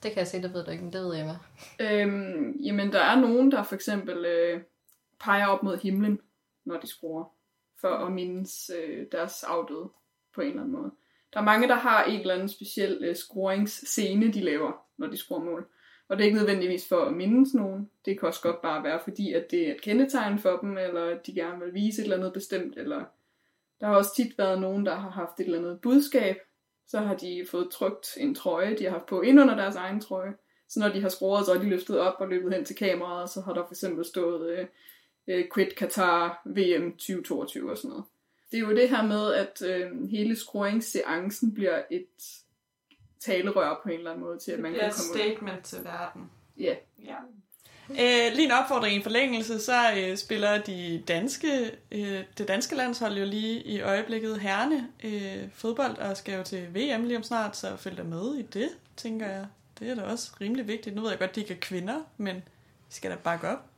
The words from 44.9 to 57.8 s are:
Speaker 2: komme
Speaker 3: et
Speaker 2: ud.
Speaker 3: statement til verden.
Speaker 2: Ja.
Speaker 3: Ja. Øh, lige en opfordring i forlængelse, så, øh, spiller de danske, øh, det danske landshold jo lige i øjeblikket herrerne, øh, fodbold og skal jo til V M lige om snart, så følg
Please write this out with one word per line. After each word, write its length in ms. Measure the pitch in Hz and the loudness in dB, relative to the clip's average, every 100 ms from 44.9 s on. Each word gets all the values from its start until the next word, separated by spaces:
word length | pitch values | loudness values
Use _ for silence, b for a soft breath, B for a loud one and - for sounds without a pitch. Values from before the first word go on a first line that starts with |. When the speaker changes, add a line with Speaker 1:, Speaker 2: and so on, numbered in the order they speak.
Speaker 2:
komme 280 | 208 - 214 | -2 -4 -2
Speaker 3:
et 40 | 208 | -2
Speaker 2:
ud. 60 | |
Speaker 3:
statement 320 | 220 208 175 | -2 -8 -10
til 200 | - 185 | -12 -14
verden. 460 | 175 175 175 175 175 - _ - | -12 -10 -10 -12 -20 -20 _ -6
Speaker 2:
Ja. 160 | 170 - - _ | -4 -4 -8 _
Speaker 3:
Ja. 100 | - - 254 214 _ _ B B B | -16 -14 -16 -20 _ _ B B B
Øh, 440 | 269 247 240 233 233 | 2 4 6 4 4
lige 80 | |
en 60 | 302 240 | 6 6
opfordring 340 | 277 269 220 202 | 4 2 2 0
i 60 | |
forlængelse, 560 | 202 226 269 233 220 220 | 2 2 2 0 -2 -4
så, 140 | 220 247 240 202 | 2 4 4 4
øh, 180 | 185 196 | 0 -4
spiller 460 | - 220 208 208 | -4 0 4 2
de 400 | 208 180 175 165 - | 0 -6 -4 -6 -2
danske, 640 | 170 226 269 320 277 226 - _ | 0 0 -2 0 2 0 -6 _
øh, 300 | 208 202 196 190 - | -6 -4 -6 -8 -8
det 100 | 202 | -2
danske 260 | 196 262 294 | 0 0 -2
landshold 420 | 254 233 226 202 | -2 0 -2 -2
jo 60 | |
lige 380 | 196 208 220 226 | -2 -2 -2 -4
i 180 | - 208 | -4 -4
øjeblikket 600 | 190 196 220 226 220 214 | 0 0 0 -4 -4 -4
herrerne, 480 | 196 196 262 302 247 - | -2 0 2 0 -2 -10
øh, 460 | 220 208 196 196 190 | -6 -6 -6 -8 -10
fodbold 460 | - 220 226 262 220 | -6 -4 0 -2 -2
og 180 | 202 196 | -6 -6
skal 180 | - 190 | -6 -6
jo 60 | |
til 320 | 185 190 175 | -6 -8 -6
V 240 | 180 277 233 | -4 -2 0
M 40 | |
lige 120 | 240 240 | 0 -2
om 60 | |
snart, 340 | 226 233 214 - | -2 -2 -2 -6
så 200 | 190 | -8
følg 200 | 190 | -8